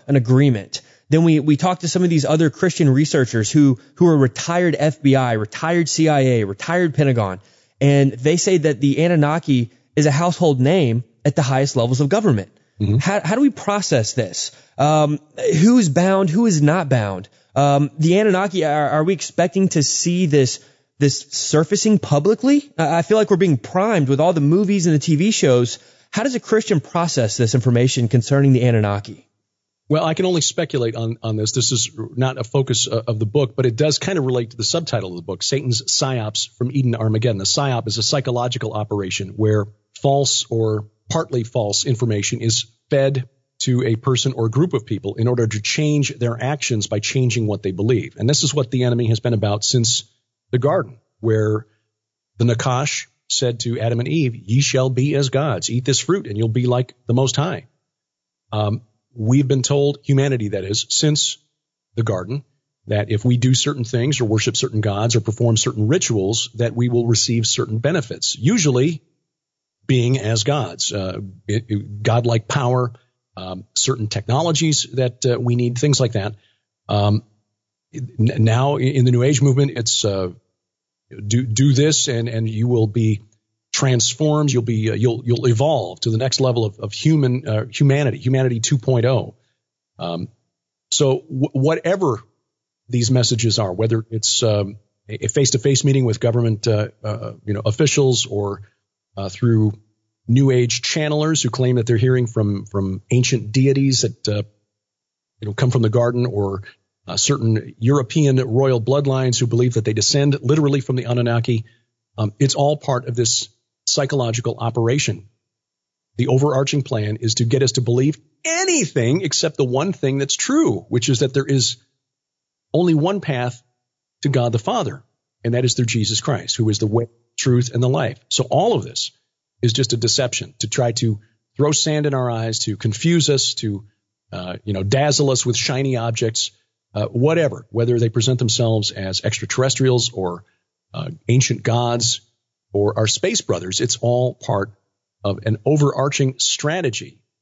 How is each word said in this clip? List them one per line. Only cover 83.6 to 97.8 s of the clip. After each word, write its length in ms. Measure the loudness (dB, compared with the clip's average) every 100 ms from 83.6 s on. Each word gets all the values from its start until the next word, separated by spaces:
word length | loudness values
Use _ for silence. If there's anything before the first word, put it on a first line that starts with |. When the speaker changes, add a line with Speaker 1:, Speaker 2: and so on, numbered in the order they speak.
| _
Speaker 2:
transformed. 800 | -2 0 0 0 0 0 2 2
You'll 100 | 0
be, 280 | 0 -2 -2
uh, 40 |
you'll, 280 | 0 0 -2
you'll 220 | -2 0 2
evolve 540 | 2 2 0 -4 -6
to 100 | -4
the 80 | -2
next 220 | -2 0
level 240 | 0 0
of, 140 | -2 -6
of 140 | -10
human, 560 | -2 2 2 2 0 -2
uh, 160 | -4 -4
humanity, 520 | 0 2 4 0 -2
humanity 420 | 0 0 0 0
two 180 | -2 0
point 280 | 2 2 2
oh. 280 | 0 -2 -12 _ _ _ _ _ -12
Um, 300 | -8 -8 -10 _ _ _ _ _ _
so 340 | 0 0 0 -4
w-, 220 | -4 -2
whatever 680 | 0 0 0 -2 0 -2 -2 -8 _ _ _ _ _ -6
these 220 | -2 2
messages 480 | 2 2 0 0 0
are, 140 | -2
whether 320 | -2 0 -2 -2
it's, 320 | -4 -2 0
um, 340 | 2 0 -2 -8 _ _ -16
a, 160 | -8
a 40 | -2
face-to-face 560 | 0 2 2 2 2
meeting 200 | 2 2
with 160 | 0 0
government, 460 | 0 2 0 0 0
uh, 220 | 0 -2 -8
uh, 300 | -8 -8 -10 -10
you 100 | -6
know, 80 | -4
officials 600 | -2 0